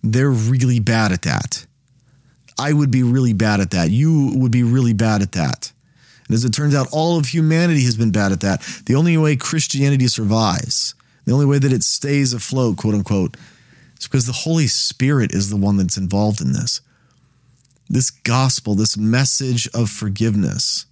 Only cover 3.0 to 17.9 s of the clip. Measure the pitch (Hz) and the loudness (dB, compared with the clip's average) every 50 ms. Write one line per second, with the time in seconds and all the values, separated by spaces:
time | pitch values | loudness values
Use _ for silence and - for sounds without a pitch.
3 | 127 120 120 131 131 123 110 95 110 107 104 101 98 87 - 90 85 80 95 117 | 2 2 2 2 2 2 2 2 2 2 2 2 0 0 0 0 0 2 2 2
4 | 143 160 165 151 139 131 - 127 127 127 117 123 123 117 120 131 131 117 113 98 | 2 2 2 2 2 2 0 0 0 2 2 2 2 2 2 2 2 2 2 2
5 | 113 110 107 104 98 95 - 95 80 67 62 - - - _ _ _ _ _ _ | 2 2 2 2 0 -2 -2 -2 -2 -2 -4 -6 -8 -16 _ _ _ _ _ _
6 | _ _ - - _ - 110 113 120 127 110 - 147 147 143 143 131 - - 151 | _ _ -20 -20 _ -2 -2 0 0 0 -2 0 0 2 2 2 0 0 -2 -2
7 | 160 170 170 165 151 123 - 165 160 156 160 160 175 175 165 147 127 123 113 107 | 0 0 2 0 0 -2 0 0 0 2 2 2 2 2 2 2 2 0 0 0
8 | 117 113 92 107 101 98 95 92 - 98 95 - - - - - - - 120 139 | 0 0 0 0 0 0 -2 0 0 -2 -2 -2 -4 -10 -14 -14 -2 0 0 2
9 | 160 175 170 160 156 151 151 131 - - - 160 151 - - 135 139 139 143 135 | 2 2 2 2 2 2 0 0 -2 -4 -4 -4 -4 -4 -2 0 0 2 2 2
10 | 127 123 - - 110 101 110 113 113 104 87 - - - - - - - - _ | 2 0 0 0 -2 0 2 2 2 2 0 -2 -4 -4 -4 -4 -6 -6 -10 _
11 | _ _ _ _ _ - 117 135 147 139 139 143 135 139 131 117 - - - - | _ _ _ _ _ -2 0 2 2 2 2 2 2 2 0 0 0 -2 -4 -4
12 | - 143 143 143 139 127 120 117 - - - 131 127 117 101 98 - 110 104 104 | -4 -2 0 0 0 0 -2 -4 -6 -4 -2 0 0 0 -2 -2 -2 -2 -2 -2
13 | 95 - 107 98 92 - - - - - - _ _ _ _ _ - - _ _ | -2 -2 -2 -2 -2 -4 -6 -10 -20 -20 -20 _ _ _ _ _ -20 -20 _ _
14 | - - - 135 120 120 123 - - 160 165 165 151 120 - - - - - _ | -16 -4 -2 -2 -2 -2 -4 -6 -4 -2 0 0 0 0 0 -2 -4 -6 -4 _
15 | 127 131 151 135 113 - - 92 101 98 104 101 98 101 101 98 95 87 - - | 0 0 2 2 0 0 0 -2 -2 -2 -2 0 0 2 2 2 0 0 -2 -4
16 | 95 87 95 101 104 107 101 - 80 65 65 - - 120 - - _ _ _ _ | -4 -2 0 0 0 0 -2 -2 -2 -2 -2 -2 -2 -4 -6 -8 _ _ _ _
17 | _ _ _ _ _ _ _ _ _ _ _ _ _ _ _ _ _ _ | _ _ _ _ _ _ _ _ _ _ _ _ _ _ _ _ _ _